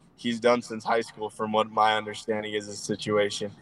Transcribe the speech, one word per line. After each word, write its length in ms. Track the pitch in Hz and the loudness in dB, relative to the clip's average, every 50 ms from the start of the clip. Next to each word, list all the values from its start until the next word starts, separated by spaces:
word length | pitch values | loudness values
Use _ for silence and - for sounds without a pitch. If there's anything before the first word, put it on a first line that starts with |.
| _ _ _ | _ _ _
he's 240 | - - 120 117 113 | -6 -4 -4 0 4
done 220 | 113 120 123 120 | 4 4 4 4
since 240 | 120 - 117 110 - | 2 -4 -10 -6 -2
high 160 | 113 117 117 | 0 0 0
school, 280 | 113 - - 110 107 104 | 0 -4 -6 -8 -8 -8
from 220 | - - 110 107 | -6 -4 -2 0
what 180 | 107 110 110 110 | 2 2 2 2
my 240 | 107 110 107 110 110 | 2 4 4 4 4
understanding 560 | 110 107 104 104 - - - 107 107 107 107 107 | 2 0 -4 -8 -6 -4 -4 -2 -2 -2 -4 -4
is 120 | 104 104 | -4 -6
of 40 | 104 101 | -6 -10
the 20 | |
situation. 720 | 98 - - 107 - - 110 107 104 104 101 - - 107 101 - - | -8 -6 -4 -4 -4 -2 0 2 2 2 2 -2 -4 -6 -8 -10 -12